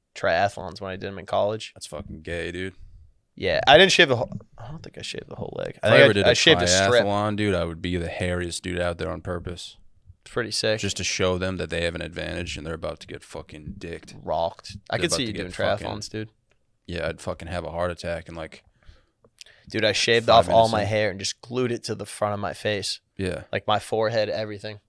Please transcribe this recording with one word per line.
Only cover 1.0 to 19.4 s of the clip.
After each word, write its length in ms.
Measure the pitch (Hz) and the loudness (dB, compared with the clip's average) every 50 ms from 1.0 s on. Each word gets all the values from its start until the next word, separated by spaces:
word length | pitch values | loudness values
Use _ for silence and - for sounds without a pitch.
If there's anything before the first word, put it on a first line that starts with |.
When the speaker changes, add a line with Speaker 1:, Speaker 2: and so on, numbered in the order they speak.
| 98 95 | -8 -10
Speaker 1:
'em 120 | 98 95 | -10 -10
in 60 | 90 | -8
college. 460 | - - 95 98 104 110 110 - - - | -4 0 0 0 0 -2 -4 -8 -12 -16
Speaker 2:
That's 100 | - - | -16 -16
fucking 380 | - - 76 76 - 80 80 78 | -14 -12 -12 -12 -12 -14 -14 -10
gay, 280 | 80 85 85 82 87 | -8 -8 -6 -6 -6
dude. 220 | 87 87 92 95 - - - - - - - - _ _ _ _ _ | -6 -8 -8 -10 -10 -14 -18 -20 -20 -20 -20 -20 _ _ _ _ _
Speaker 1:
Yeah, 260 | - - 92 82 76 - - | -6 -2 -2 0 2 8 8
I 100 | 139 160 | 10 10
didn't 140 | 190 190 - | 10 8 8
shave 160 | - 180 143 | 6 6 6
the 80 | 131 113 | 4 2
whole, 140 | 127 - - - - - - - | 0 -4 -8 -10 -16 -18 -20 -18
I 100 | - 120 | -16 -14
don't 120 | 151 160 - | -14 -14 -14
think 140 | - - - | -16 -16 -14
I 40 | |
shaved 280 | - - - - - - | -12 -12 -10 -10 -12 -12
the 60 | - | -12
whole 180 | - - - - - | -10 -10 -10 -8 -8
leg. 200 | 50 50 - - | -8 -8 -8 -2
I 60 | - 104 | 2 6
Speaker 2:
If 60 | 117 | 8
I 20 | |
Speaker 1:
think 60 | 135 | 10
Speaker 2:
ever 80 | 139 135 | 10 10
Speaker 1:
I, 40 | 104 | 8
Speaker 2:
did 120 | 101 98 107 | 6 4 4
Speaker 1:
I 40 | |
Speaker 2:
a 40 | 123 | 4
Speaker 1:
shaved 260 | - - 170 160 87 | 6 6 6 6 6
a 60 | 87 87 | 6 4
strip. 380 | 90 95 98 98 98 117 104 | 4 4 6 6 6 4 4
Speaker 2:
triathlon, 300 | 101 101 101 104 107 107 101 | 4 2 0 0 0 0 0
dude, 180 | 107 104 95 | 0 2 2
I 80 | 87 85 | 0 0
would 180 | 85 85 82 | -2 -4 -4
be 140 | 85 90 87 | -4 -2 -2
the 140 | 90 85 82 | -2 -2 -4
hairiest 520 | - - 95 90 90 87 90 87 82 - | -4 -4 -2 -2 -2 -2 -4 -4 -6 -8
dude 200 | - 92 87 87 | -6 -6 -4 -2
out 160 | 87 87 87 85 | -2 -2 -2 -4
there 140 | 87 85 | -4 -6
on 100 | 85 82 | -6 -6
purpose. 560 | 80 95 90 87 85 92 87 85 - - - - - - - _ _ - - _ _ | -6 -6 -6 -6 -8 -10 -12 -12 -14 -16 -18 -20 -20 -20 -20 _ _ -20 -20 _ _
Speaker 1:
It's 80 | - - | -8 -6
pretty 180 | - 120 107 | -4 -4 -4
sick. 280 | 107 - - 113 107 110 | -4 -2 0 0 0 0
Speaker 2:
Just 180 | - 98 - - | -2 -4 -4 -4
to 60 | 95 | -4
show 320 | - - - 98 92 92 90 | -4 -2 0 0 0 2 0
them 180 | 92 92 92 90 | -2 -2 -4 -4
that 120 | 87 80 | -6 -6
they 140 | 82 85 85 | -4 -2 -2
have 120 | 85 85 | -2 -2
an 60 | 85 | -4
advantage 560 | 80 82 87 82 80 82 82 87 87 78 - - | -8 -10 -8 -8 -8 -8 -6 -8 -8 -8 -8 -10
and 80 | 78 80 | -8 -8
they're 60 | 82 | -8
about 260 | 80 82 80 80 80 | -8 -8 -8 -10 -10
to 60 | - - | -12 -14
get 160 | - - - | -16 -16 -16
fucking 520 | - - 78 78 - 80 78 73 73 - - | -14 -14 -14 -14 -14 -16 -16 -14 -14 -14 -12
dicked. 380 | - 85 85 82 - - - 104 | -12 -12 -12 -12 -14 -16 -20 -12
Speaker 1:
Rocked. 540 | - 87 82 78 82 85 - - - - - 98 - - | -8 -4 -2 -2 -2 -2 -4 -8 -14 -18 -18 -16 -8 -6
I 80 | - - | -4 -2
Speaker 2:
They're 40 | - | -2
Speaker 1:
could 60 | 170 | -2
Speaker 2:
about 60 | 165 165 | -2 -2
Speaker 1:
see 60 | 135 | -4
Speaker 2:
to 20 | 113 | -4
Speaker 1:
you 60 | 101 | -6
Speaker 2:
get 80 | 82 82 | -8 -8
Speaker 1:
doing 80 | 90 | -8
Speaker 2:
fucking 360 | 87 - 104 101 98 101 - 107 | -6 -4 -2 -2 -2 -2 -4 -6
Speaker 1:
triathlons, 220 | 104 104 107 - | -8 -8 -10 -10
dude. 200 | - 110 110 107 _ _ _ _ _ _ _ _ _ _ _ | -10 -10 -10 -10 _ _ _ _ _ _ _ _ _ _ _
Speaker 2:
Yeah, 220 | - 87 87 78 80 | -10 -8 -6 -6 -6
I'd 140 | 82 - | -6 -6
fucking 260 | - - 87 - - 80 | -8 -10 -8 -8 -10 -8
have 160 | 87 87 82 | -8 -8 -6
a 80 | 78 | -6
heart 200 | 80 85 87 90 | -4 -4 -4 -4
attack 360 | 85 - - 87 85 82 80 - | -4 -6 -6 -6 -6 -8 -8 -12
and, 80 | 85 | -12
like, 280 | 82 82 78 - - _ _ _ _ _ - - _ _ _ _ _ _ _ _ _ | -12 -12 -12 -14 -18 _ _ _ _ _ -20 -20 _ _ _ _ _ _ _ _ _